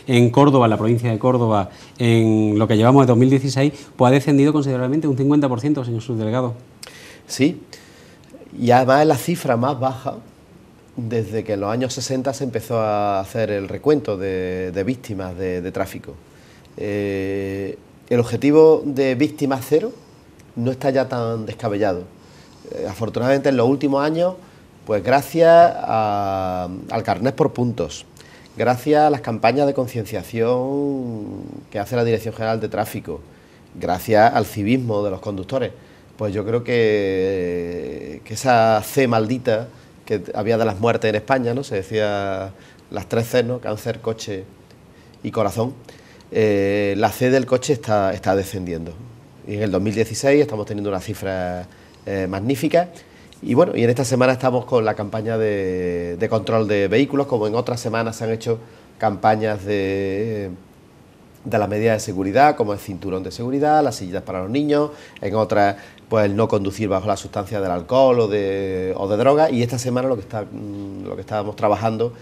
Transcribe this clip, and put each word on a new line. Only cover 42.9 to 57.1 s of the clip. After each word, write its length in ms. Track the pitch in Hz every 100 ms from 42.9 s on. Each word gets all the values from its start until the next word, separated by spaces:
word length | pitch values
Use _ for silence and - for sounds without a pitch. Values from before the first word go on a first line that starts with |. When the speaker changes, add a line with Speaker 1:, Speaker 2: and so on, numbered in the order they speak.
Speaker 2:
las 160 | 101 98
tres 200 | 117 117
C, 160 | 127
¿no? 160 | 117 123
Cáncer, 420 | 104 104 117 113
coche 440 | 113 110 - 98 98 - - - - - - -
y 80 | -
corazón. 440 | 113 101 113 120 - - - - - -
Eh, 600 | - 107 101 98 101 101 98
la 140 | 107
C 180 | - 127
del 160 | 131
coche 300 | 123 123 -
está, 400 | 131 117 107 98
está 200 | 95 98
descendiendo. 600 | 98 92 98 90 82 82 85 113 - - - -
Y 100 | 104
en 80 |
el 60 | 107
dos 120 | 95
mil 120 | 104
dieciséis 460 | 104 110 107 139 147
estamos 240 | 147 107
teniendo 240 | 101 101 101
una 120 | 95
cifra, 680 | 92 104 95 92 90 90 90 - - - -
eh, 200 | 98 92
magnífica. 580 | 98 110 127 160 165 175 - - - - -
Y 100 | -
bueno, 240 | 123 180 -
y 80 |
en 60 | 117
esta 160 | 123 127
semana 260 | 131 127
estamos 320 | 127 127 123
con 220 | 120 123 110
la 80 |
campaña 420 | 107 104 110 107 113
de, 800 | 107 101 95 92 90 87 87 87
de 100 | 107
control 360 | 110 104 113 107
de 220 | 101 98
vehículos, 380 | 113 139